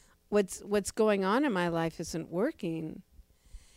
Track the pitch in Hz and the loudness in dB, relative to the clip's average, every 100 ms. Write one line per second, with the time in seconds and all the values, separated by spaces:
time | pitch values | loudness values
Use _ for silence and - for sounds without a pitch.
0 | - _ _ 208 196 - - 208 196 - | -20 _ _ 0 0 -6 -2 -2 0 2
1 | 220 202 190 233 294 185 175 165 165 - | 2 4 4 4 2 2 0 0 -2 -4
2 | 165 165 - 170 262 - 165 165 156 - | -6 -6 -4 -2 -2 -2 -4 -4 -6 -10
3 | - - - _ _ - - | -18 -20 -20 _ _ -18 -18